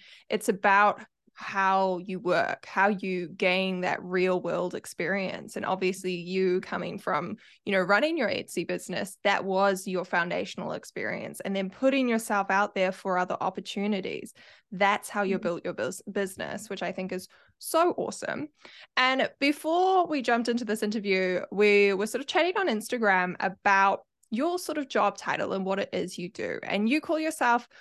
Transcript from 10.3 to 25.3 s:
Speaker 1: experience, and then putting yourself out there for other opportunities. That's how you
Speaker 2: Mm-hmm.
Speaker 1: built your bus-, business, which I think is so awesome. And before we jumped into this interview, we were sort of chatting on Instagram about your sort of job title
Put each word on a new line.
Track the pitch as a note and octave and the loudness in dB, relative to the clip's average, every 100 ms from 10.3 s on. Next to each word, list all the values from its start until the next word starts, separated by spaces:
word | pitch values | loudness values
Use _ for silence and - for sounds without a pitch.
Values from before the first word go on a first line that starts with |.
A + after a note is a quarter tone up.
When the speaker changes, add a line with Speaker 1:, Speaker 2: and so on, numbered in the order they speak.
| F3 G3 - E3 | -4 -6 -8 -8
Speaker 1:
experience, | - - - G#2+ - - - | -8 -10 -8 -6 -6 -8 -8
and | - G3 | -4 -2
then | F#3+ | -4
putting | - C4+ C4+ B3 | 0 2 2 2
yourself | A3+ A3+ G#3 G3 | 0 0 -2 2
out | G3 G3+ G3 | 2 2 0
there | F#3 | 0
for | F#3+ F#3+ F3+ | 0 -2 0
other | F3+ - | 0 -2
opportunities. | F#3 F#3 F#3 G#3 G#3 G3+ - - - - - - _ | -4 -4 -6 -4 -2 -2 -4 -8 -10 -18 -20 -20 _
That's | F3+ G3 G3+ - | 0 2 2 -2
how | G#3 | -2
you | G3 G3 | 0 0
Speaker 2:
Mm-hmm. | |
Speaker 1:
built | F3 E3+ F3+ | -2 -4 -6
your | |
bus-, | D#3+ A#2 F#3+ - | -4 -4 -6 -6
business, | G3+ F#3+ - D2 G#3 - | -4 -4 -6 -8 -8 -10
which | G3 | -8
I | F3+ | -6
think | F#3 F#3 | -6 -6
is | F#3 - _ _ _ | -8 -10 _ _ _
so | - D#4+ F4 - | -2 2 2 0
awesome. | - - - - D#4 _ - - - - | -4 -6 -6 -6 -8 _ -20 -20 -6 0
And | B3+ C4 A3+ - | 2 2 -2 0
before | C#4 D4 D#4 E4+ F#4 F#4+ E4 | 0 0 0 2 4 4 2
we | D4+ | 0
jumped | A#3 A#3+ A#3+ | 2 2 2
into | A#3+ A3 | -2 -2
this | G#3+ | -2
interview, | G#3 A3 G3+ F#3+ F#3 F3+ - | -2 -2 0 2 2 0 -2
we | F#3+ G#3 G3+ G3+ | 4 6 8 6
were | F#3+ A3 | 4 0
sort | A#3+ | -4
of | C#4+ | 0
chatting | F#4 E4+ G#4 | 2 2 2
on | F#4 | 0
Instagram | G#3+ A3 B3 G#3+ F#3 F3+ - | 0 -2 0 4 4 2 -2
about | F#3+ F#3 G3+ G3 G3 G3 - _ _ | -4 0 4 6 6 2 -4 _ _
your | A3+ D#4+ F4+ | -2 -2 -2
sort | - D4+ | -4 -6
of | C4+ | -2
job | A3 G3+ G3 | 0 0 0
title | - | -4